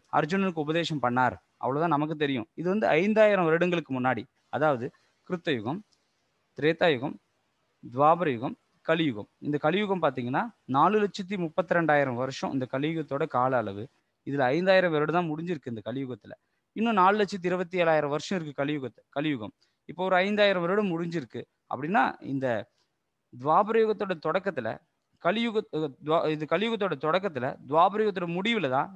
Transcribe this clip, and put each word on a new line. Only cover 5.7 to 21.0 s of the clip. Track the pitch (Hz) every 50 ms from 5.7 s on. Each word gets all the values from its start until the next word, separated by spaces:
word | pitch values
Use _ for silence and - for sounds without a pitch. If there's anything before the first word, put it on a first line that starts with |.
| 147 196 214 _ _ _ _ _ _ _ _ _ _ _ _ _ _ -
திரேதா | 135 151 165 165 190 175
யுகம், | 151 123 120 151 - - _ _ _ _ _ _ _ _ _ _ _ _ -
துவாபர | - 117 123 143 151 165 170 180 156
யுகம், | 131 113 117 147 226 - _ _ _ _ _
கலியுகம். | - 160 170 165 151 117 104 101 - _ _
இந்த | - 139 147 147
கலியுகம் | - 151 165 196 214 196 196 185 165
பாத்தீங்கன்னா | 151 131 135 123 120 127 160 208 240 - _ _
நாலு | - - 139 151 175 208 214
லட்சத்தி | 208 202 - - 202 175 208 196
முப்பத்தி | 175 160 - - 185 175 180
ரெண்டாயிரம் | 170 170 156 151 147 143 135 123
வருஷம் | 117 131 131 135 - - 190 -
இந்த | 139 127 123
கலியுகத்தோட | - 135 143 156 165 160 151 143 135 143 160
கால | 151 - 127 123 131 135
அளவு. | 123 113 104 98 101 107 127 _ _ _ _ _ _ _
இதுல | - 135 139 135 123
ஐந்தாயிரம் | 135 165 180 185 190 185 180 180 160
வருடம் | 151 147 147 151 175
தான் | 180 165
முடிஞ்சிருக்கு | 151 156 170 175 185 147 - 131 120
இந்த | 113 101
கலியுகத்துல. | 113 117 131 139 127 127 107 _ 98 101 - _ _ _ _ _ _ _
இன்னும் | 196 214 233 226
நாலு | 202 180 190 202
லட்சத்தி | 214 208 190 - 202 170
இருபத்தி | 180 180 180 185 170 180 185
ஏழாயிரம் | 170 165 160 151 147 143
வருஷம் | 139 151 147 - 202
இருக்கு | 185 160 151 139
கலியுகத்து-, | - 139 143 151 151 131 120 - _ _ _
கலியுகம். | _ 143 147 156 147 123 107 95 - _ _ _ _ _ _ _
இப்போ | 156 165 185
ஒரு | 190 185
ஐந்தாயிரம் | 180 185 202 208 208 208 202 196 185 170
வருடம் | 170 185 208 214 196
முடிஞ்சிருக்கு | 170 165